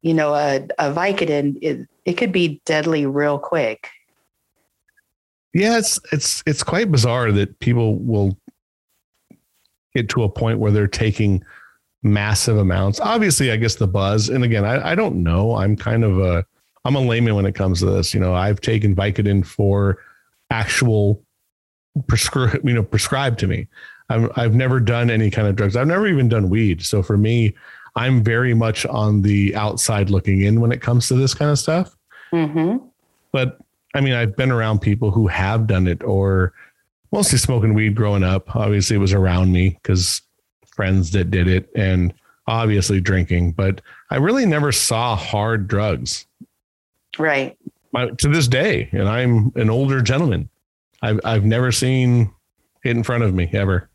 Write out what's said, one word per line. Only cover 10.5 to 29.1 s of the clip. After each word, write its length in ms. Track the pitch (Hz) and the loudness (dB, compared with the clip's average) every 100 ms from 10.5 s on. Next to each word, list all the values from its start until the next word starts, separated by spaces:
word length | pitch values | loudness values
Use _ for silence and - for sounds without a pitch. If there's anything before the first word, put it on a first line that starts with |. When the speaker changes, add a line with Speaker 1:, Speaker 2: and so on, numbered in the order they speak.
| 113 | 0
Speaker 2:
where 140 | 107 | 2
they're 160 | 104 101 | 2 0
taking 560 | - 110 101 104 95 - - - _ _ _ | 0 -2 0 0 0 -4 -20 -20 _ _ _
massive 560 | 110 104 104 107 - 107 | 0 2 2 0 2 2
amounts. 400 | 95 92 98 101 | 2 2 0 -2
Obviously, 500 | 208 226 214 147 131 | -2 0 2 2 0
I 60 | 110 | 0
guess 200 | 113 - | -2 0
the 100 | 101 | -2
buzz, 420 | 95 98 107 107 | 0 0 0 0
and 140 | 127 | 0
again, 200 | 123 113 | 0 0
I, 260 | 101 131 - | 0 -2 -2
I 40 | |
don't 280 | 175 214 92 | -2 -2 -2
know. 320 | 85 85 107 117 | 0 0 0 0
I'm 200 | 98 104 | 0 -2
kind 280 | - 113 | -2 0
of 140 | 113 92 | 0 2
a, 260 | 92 87 92 _ _ _ | 0 0 -4 _ _ _
I'm 120 | 127 139 | -2 0
a 40 | |
layman 340 | 131 117 117 | 0 0 2
when 120 | 104 98 | 2 -2
it 80 | |
comes 260 | 95 95 87 | -2 -2 0
to 60 | 92 | 0
this. 260 | 95 92 | 0 -2
You 80 | 104 | -2
know, 140 | 92 | -2
I've 260 | 90 95 101 | 0 0 -2
taken 340 | - 110 104 95 | -2 0 0 0
Vicodin 500 | 101 104 101 101 92 | -2 0 0 0 -2
for 520 | - 101 98 98 95 - _ _ _ _ | -2 0 2 0 -2 -6 _ _ _ _
actual 720 | 113 107 - 123 110 101 101 _ _ _ _ _ _ _ - | -4 -2 0 2 2 2 0 _ _ _ _ _ _ _ -8
prescri-, 600 | - 113 - 139 127 135 | -2 0 0 0 0 0
you 100 | - | 0
know, 80 | 120 | 0
prescribed 560 | 101 107 - 131 139 117 | 0 -2 -2 -2 -2 -2
to 80 | 95 | -2
me. 220 | - - - - - _ | -4 -6 -14 -20 -20 _
I've, 200 | 113 113 - | 0 0 0
I've 180 | 117 | 2
never 260 | 110 131 127 | 2 2 2
done 280 | 113 120 120 | 2 2 2
any 220 | 113 107 | 2 0
kind 160 | 104 107 | 0 0
of 80 | 101 | 0
drugs. 200 | 101 107 | 0 0
I've 100 | 139 | 0
never 200 | 180 214 | 0 0
even 200 | 160 127 | 2 2
done 220 | 113 95 | 2 2
weed. 320 | 104 110 85 | 2 0 0
So 180 | - 107 | -2 -2
for 140 | 92 104 | 0 2
me, 380 | 107 120 110 - - - - - | 2 2 0 -2 -16 -20 -10 -4
I'm 260 | 123 131 | 0 2
very 300 | 110 117 127 | 2 2 2
much 300 | 113 113 110 - | 2 0 -2 -4
on 360 | 123 107 | -2 2